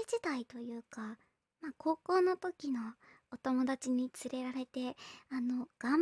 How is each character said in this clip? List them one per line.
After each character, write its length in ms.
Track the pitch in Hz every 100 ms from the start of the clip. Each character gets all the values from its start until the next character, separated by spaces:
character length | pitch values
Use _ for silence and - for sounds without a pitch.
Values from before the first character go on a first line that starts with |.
時 160 | 453 466
代 220 | 339 262
と 140 | 226 247
い 200 | 240 233
う 60 |
か、 340 | - - 214 226 _ _ _ -
ま 100 | 320
あ、 20 | -
高 200 | 320 320
校 240 | - 370
の 160 | 370 370
時 340 | 370 - 285
の 240 | 247 226 240 - - -
お 60 | 247
友 260 | 262 254
達 260 | 254 262 254
に 220 | 254 254 - 247
連 140 | 254
れ 80 | 254
ら 40 | 262
れ 100 | 254
て、 300 | 262 254 - - - -
あ 100 | 262
の、 280 | 247 254 247 -
岩 140 | 240 302